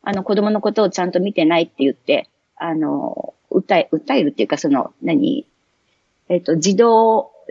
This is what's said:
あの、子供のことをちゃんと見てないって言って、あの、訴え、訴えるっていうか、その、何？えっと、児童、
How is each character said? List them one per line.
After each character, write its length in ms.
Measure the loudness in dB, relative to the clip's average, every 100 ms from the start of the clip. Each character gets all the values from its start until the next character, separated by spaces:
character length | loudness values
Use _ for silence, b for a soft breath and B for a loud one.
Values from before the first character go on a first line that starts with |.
あ 100 | -6
の、 100 | -6
子 140 | -2 0
供 140 | 0
の 100 | 0
こ 120 | -2
と 120 | 0
を 60 | 0
ち 80 | 0
ゃ 80 | -2
ん 40 |
と 80 | -2
見 120 | -2
て 140 | 0 2
な 120 | 2
い 40 |
っ 20 | -2
て 100 | -2
言 140 | -2
っ 20 |
て、 340 | -2 -2 -2 -2 _ _ -12
あ 160 | -6
の、 600 | -4 -4 -4 -6 -8 -12 -14 -4
訴 260 | -2 2 0
え、 120 | 0
訴 220 | -4 -2
え 80 | 0
る 60 | 0
っ 40 |
て 100 | 0
い 40 | -2
う 20 |
か、 100 | -2
そ 100 | 0
の、 240 | 0 -2 -6
何？ 420 | -2 0 0 -2 -8 _ _ _ _ _ _ _ -4
え 80 | -4
っ 60 |
と、 140 | 0 -2
児 200 | 0 4
童、 560 | 4 4 4 2 -2 _ -12